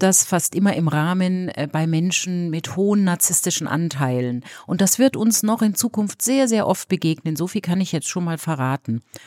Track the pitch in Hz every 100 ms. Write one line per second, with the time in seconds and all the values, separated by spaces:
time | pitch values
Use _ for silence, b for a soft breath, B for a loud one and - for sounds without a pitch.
0 | 190 190 - 175 - - 196 135 160 151
1 | 160 185 185 185 180 - 147 156 160 160
2 | 180 175 185 180 170 160 - 185 202 208
3 | 190 175 - 262 180 - 156 165 170 139
4 | 131 123 123 123 B B B 175 190 -
5 | 269 - 226 220 214 226 220 190 226 214
6 | 208 - 226 269 254 220 - 185 - 185
7 | 160 160 160 156 180 208 175 185 185 160
8 | - 180 170 160 160 143 131 139 - 113
9 | B B